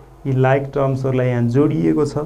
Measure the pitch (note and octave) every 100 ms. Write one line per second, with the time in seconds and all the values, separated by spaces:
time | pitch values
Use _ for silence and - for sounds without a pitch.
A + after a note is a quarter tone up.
0 | - - C#3 C3 C3 C3+ C#3 C#3+ C3+ C3
1 | C3+ B2+ B2+ A#2+ A#2+ B2 D#3 D#3 E3 D#3
2 | D3 C#3+